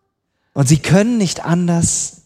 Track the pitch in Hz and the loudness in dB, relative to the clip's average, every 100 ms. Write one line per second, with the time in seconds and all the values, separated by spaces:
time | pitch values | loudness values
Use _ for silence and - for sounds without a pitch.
0 | _ _ _ _ _ - 131 151 - 185 | _ _ _ _ _ -2 2 2 2 2
1 | 220 240 180 - 143 170 175 170 165 - | 2 0 -2 -4 -4 -2 0 0 -2 -4
2 | - - | -8 -12